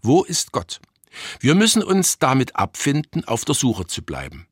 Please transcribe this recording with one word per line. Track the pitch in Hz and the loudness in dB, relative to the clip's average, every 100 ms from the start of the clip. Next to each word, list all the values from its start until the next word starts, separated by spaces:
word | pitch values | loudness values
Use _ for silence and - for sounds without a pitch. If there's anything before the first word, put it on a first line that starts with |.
Wo | 107 165 | 4 2
ist | 190 165 - | 2 -6 -4
Gott? | - 87 - _ _ _ - - - | -8 -8 -16 _ _ _ -16 -16 -2
Wir | 127 | 2
müssen | 175 220 214 | 4 4 2
uns | 190 190 175 - | 2 2 2 0
damit | 139 131 123 - | 2 2 0 -2
abfinden, | 98 - 143 143 - - | -4 -2 -2 -2 -2 -8
auf | - 113 - | -4 -4 -2
der | |
Suche | 143 131 101 87 | 0 0 0 -6
zu | - | -10
bleiben. | - 69 65 69 - | -10 -12 -12 -16 -20